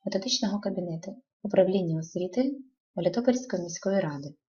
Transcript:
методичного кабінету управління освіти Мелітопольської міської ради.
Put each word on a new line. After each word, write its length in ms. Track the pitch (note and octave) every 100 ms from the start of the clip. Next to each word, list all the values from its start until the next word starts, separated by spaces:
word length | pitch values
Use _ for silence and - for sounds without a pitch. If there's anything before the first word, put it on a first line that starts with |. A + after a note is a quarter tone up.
методичного 560 | G3+ G3 B3+ - G#3 G3+
кабінету 600 | G3+ F#3+ F3 E3 G3+ - _ _
управління 560 | G3+ G3 F#3 F#3+ F3 D#3+
освіти 580 | D#3+ F3 F3+ - C#4 - - _ _
Мелітопольської 680 | - F3 G3+ B3 B3 B3 F#3
міської 380 | E3+ E3+ F#3+ G3
ради. 340 | E3 C#3+ C#3+ -